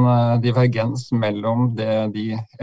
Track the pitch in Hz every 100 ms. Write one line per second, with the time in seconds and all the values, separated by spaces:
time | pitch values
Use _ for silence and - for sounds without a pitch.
0 | 123 120 120 117 120 120 127 117 113 123
1 | - 120 107 104 107 117 123 110 110 110
2 | 110 104 110 110 110 -